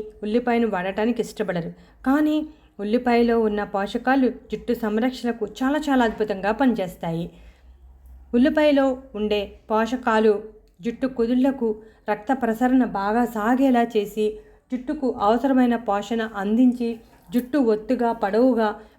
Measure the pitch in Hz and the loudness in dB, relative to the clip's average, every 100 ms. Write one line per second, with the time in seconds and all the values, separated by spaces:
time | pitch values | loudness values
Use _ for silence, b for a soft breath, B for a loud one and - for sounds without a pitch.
0 | 214 - 208 226 247 233 233 190 185 196 | -2 -10 -2 -2 0 0 0 -2 -4 -2
1 | 220 233 202 - 196 175 170 - b b | -2 -2 -4 -4 -4 -4 -6 -12 b b
2 | 262 285 302 302 302 B B - 202 240 | -2 2 2 0 -4 B B -10 -2 0
3 | 247 233 233 233 220 208 202 196 208 233 | 2 2 4 2 2 -2 -4 -4 -4 -4
4 | 254 269 254 - - 214 - 240 220 214 | 0 2 2 -2 -10 -10 -4 -2 -2 0
5 | 254 254 240 233 202 - 262 302 294 262 | -2 -2 -6 -4 -6 -4 -2 0 0 2
6 | 233 220 214 196 196 220 269 214 185 - | 2 0 -4 -2 -2 2 2 2 -4 -6
7 | 170 165 170 b b b b b - - | -6 -4 -6 b b b b b -20 -20
8 | - - - 240 285 302 302 277 269 254 | -20 -20 -2 2 4 4 4 4 2 0
9 | - 208 208 208 202 - - 220 226 254 | -8 -6 -2 -2 -4 -12 -4 -2 0 -2
10 | 247 220 220 202 214 - _ _ 220 233 | 0 2 4 2 -2 -20 _ _ -10 -4
11 | 262 262 226 254 269 262 226 214 B B | -6 -2 0 2 2 0 -4 -4 B B
12 | - 208 - 262 233 220 254 262 233 196 | -6 -4 -2 -2 0 0 2 4 2 0
13 | 196 226 233 233 214 254 269 240 233 220 | 0 0 0 0 0 2 4 4 2 0
14 | 202 214 214 214 B B - 247 254 302 | -2 -2 -2 -2 B B -10 -8 -6 -4
15 | 254 - 202 247 269 262 247 233 240 202 | -4 0 2 2 4 4 4 0 -2 -4
16 | 208 233 220 208 196 220 254 240 233 226 | -2 -4 -4 -4 -2 4 4 4 -4 -6
17 | b b - 233 247 302 233 214 220 247 | b b -4 -4 -2 0 2 0 0 -2
18 | 233 226 196 214 262 233 214 214 B | 0 -2 -2 2 2 2 0 -4 B